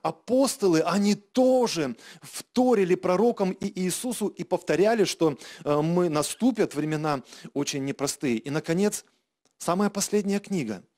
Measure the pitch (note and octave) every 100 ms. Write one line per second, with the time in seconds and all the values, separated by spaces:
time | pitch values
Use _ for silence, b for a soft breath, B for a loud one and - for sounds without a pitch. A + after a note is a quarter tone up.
0 | D#3+ - - B3+ C4+ - G3 D#3+ D#3+ F#3
1 | G3+ G3+ _ - B3+ B3+ A3+ E3 C#3 A#2
2 | B B - - - - B3+ A3+ F3+ F3+
3 | F3+ F3+ A#3 A#3 F#3+ F#3+ G3 - F#3 -
4 | B3+ A3+ G3+ - F3 F3 - D3+ G#3 A#3
5 | F#3 - E3 - B B C#3+ D3 D#3 F3
6 | F3+ D3+ C#3+ - A#3+ A3 F3 C#3+ D3+ D#3
7 | D#3 C#3 B B D3 C#3+ C#3+ C#3+ C#3 C3
8 | C#3+ - C#3+ A2+ C#3 D3+ D3+ E3+ G3+ G3+
9 | _ _ _ _ _ _ - F3+ G3+ G3+
10 | - G#3 G3 G3 - F#3+ A2+ G2 _